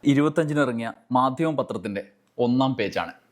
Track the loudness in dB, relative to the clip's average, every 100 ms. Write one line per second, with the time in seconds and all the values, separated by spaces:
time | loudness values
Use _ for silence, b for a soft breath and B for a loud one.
0 | 4 4 4 2 0 0 0 -2 -8 -10
1 | _ 2 2 0 -2 -2 -4 -4 -6 -8
2 | -10 _ _ -2 0 2 2 0 -2 -2
3 | -6 -10 _